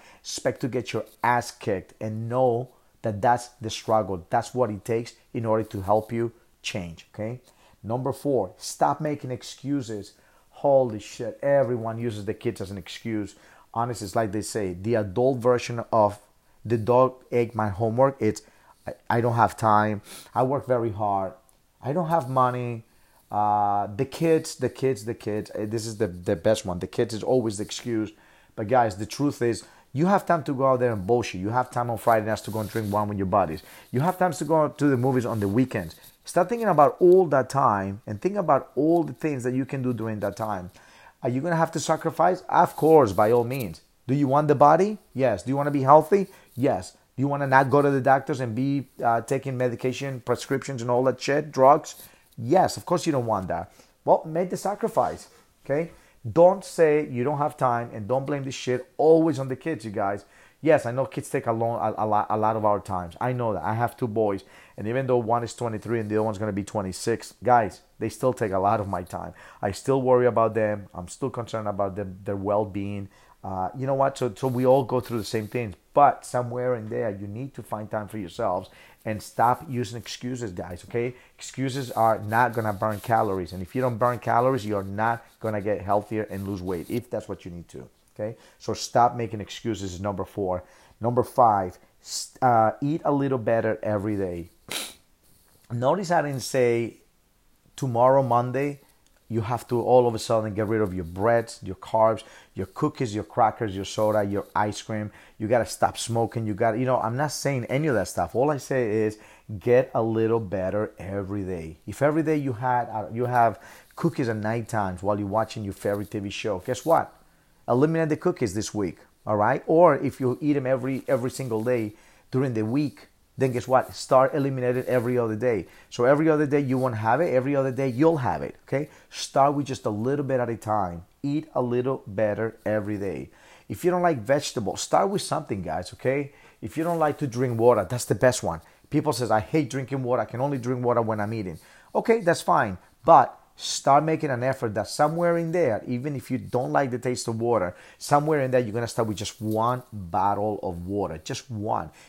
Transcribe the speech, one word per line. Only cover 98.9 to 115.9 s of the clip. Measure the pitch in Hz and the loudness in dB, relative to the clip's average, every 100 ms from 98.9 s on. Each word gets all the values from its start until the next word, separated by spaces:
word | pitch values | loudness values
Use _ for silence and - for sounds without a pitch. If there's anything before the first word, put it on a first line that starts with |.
| _ _ _ _ | _ _ _ _
you | 110 | -4
have | 107 120 - | -2 -4 -2
to | 120 | -2
all | 107 127 120 | 4 6 6
of | |
a | 110 | 0
sudden | - 113 107 | 0 0 0
get | 101 104 | -4 -2
rid | 110 | 0
of | 104 | 0
your | 92 | -2
breads, | 82 90 107 117 117 - | -8 0 2 2 0 -12
your | 95 | -12
carbs, | 92 - 113 110 110 - - - | -12 -4 2 4 2 -8 -20 -18
your | - 95 | -10 -10
cookies, | - 151 - 127 | -4 -4 -2 -6
your | 104 | -4
crackers, | - - 113 - 110 | -6 0 0 2 -6
your | 92 | -4
soda, | 95 - 107 107 | -8 -2 0 2
your | 101 98 - | 0 -4 -2
ice | - 107 98 | -2 -2 -4
cream. | - 107 107 - - _ | -8 -6 -6 -12 -20 _
You | 110 | 0
gotta | 120 107 | 2 2
stop | - - - | 0 0 0
smoking. | - 113 113 117 110 | -4 0 0 -2 -4
You | |
gotta, | 98 117 110 | 0 0 0
you | |
know, | 127 127 | 0 0
I'm | 113 123 | 0 -2
not | 147 | -4
saying | - 147 135 | -2 -2 -2
any | 117 135 156 | -2 -2 0
of | 113 | 0
that | 92 | -2
stuff. | - 85 113 | -4 -2 0
All | 143 | 0
I | 143 | 0
say | - 135 117 | -2 -2 0
is | 110 107 107 - - - 107 | 0 0 -4 -18 -20 -14 -6
get | 120 123 131 131 | 4 4 4 0
a | |
little | 113 113 110 117 | 0 2 2 0
better | 104 98 92 104 107 - | -2 -4 -2 -2 -4 -6
every | 92 98 95 104 | -8 -6 -4 -6
day. | 92 87 80 78 - | -4 -6 -8 -14 -14
If | - | -2
every | 147 156 | 0 2
day | 156 156 | 0 0
you | 135 | -2
had, | 110 127 123 117 | -4 -2 -2 -2
uh, | 110 101 | -6 -6
you | 113 | -4
have | 123 123 117 101 - - _ - | 0 4 4 2 -12 -20 _ -4
cookies | 170 - 120 | -2 0 -2
at | 110 | -2
night | 107 117 107 | -2 -4 -4
times | 110 98 87 | -2 -2 -2
while | 95 104 | -2 -2
you're | 101 | 0
watching | 107 110 - | -2 -2 -6
your | 101 | -10
favorite | 95 104 | -4 -4